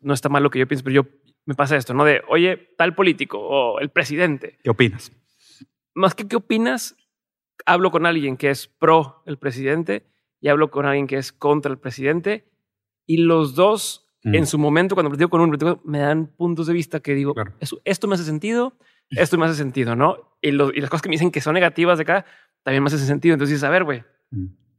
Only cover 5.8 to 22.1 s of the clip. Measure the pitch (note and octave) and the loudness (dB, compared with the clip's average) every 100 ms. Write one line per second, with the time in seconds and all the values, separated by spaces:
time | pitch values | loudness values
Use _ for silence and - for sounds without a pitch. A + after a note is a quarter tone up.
5.8 | _ F3+ F#3+ - G3+ A#3 - A3 A#3+ B3+ | _ -2 -2 -2 -6 -6 -2 -2 -2 -4
6.8 | - - _ _ _ _ _ - - F3+ | -8 -16 _ _ _ _ _ -4 2 2
7.8 | F#3 D#3+ E3+ E3 C#3 B2+ C#3 C3+ - - | 2 2 0 0 -2 -2 -2 -2 -8 -4
8.8 | D#3 D#3+ C3 - - C#3+ C#3+ B2 C3+ E3 | 2 4 2 -8 -14 -8 -8 -4 -2 -2
9.8 | E3+ G3 - _ _ _ C#3+ D3 D3+ C#3+ | -2 -6 -8 _ _ _ 0 2 2 0
10.8 | C#3+ C#3 C3+ C3+ C3 - D3 D3 C#3 C3 | -2 0 -2 -6 -8 -4 0 0 -2 -6
11.8 | B2+ C3 C3+ E3+ G3 A3 _ _ _ _ | -10 -6 -2 -2 -4 -6 _ _ _ _
12.8 | _ _ - D#3+ E3 E3 D3 C3 G3 A3 | _ _ -2 2 4 4 2 4 4 2
13.8 | - - _ _ A2 D#3 D3 D3 D3 D#3 | -4 -12 _ _ 0 2 2 0 2 2
14.8 | F#3 F#3+ D3 C#3+ F3 E3+ E3+ D3 D#3+ F3+ | 2 0 0 0 2 4 2 2 -2 -2
15.8 | D3+ D3 C#3+ D#3 D#3 - F3 E3 D#3+ E3+ | -4 -2 0 0 -2 -4 -4 -2 -2 -2
16.8 | D3 D#3 D3 C#3 C#3 C3 G2 - D3+ - | -2 -6 -4 -2 -2 -4 -6 -8 -12 -8
17.8 | - F#3 G3+ F#3 D#3 D3+ G#3 A#3+ B3+ - | -6 -4 -2 -2 -2 -6 -2 -2 -4 -8
18.8 | _ _ - B2+ E3+ E3+ E3 D3+ C3+ C3+ | _ _ -6 0 2 2 2 0 -4 -2
19.8 | A#2 A#2 D#3 - - _ D3+ C#3+ C#3 C3+ | -2 2 0 0 -10 _ 0 2 0 -2
20.8 | B2 E3 F#3+ D#3 F3 D#3 D3+ F3+ F3 - | -4 -4 -2 0 0 0 -2 2 2 2
21.8 | E3+ E3 D#3 | 2 2 0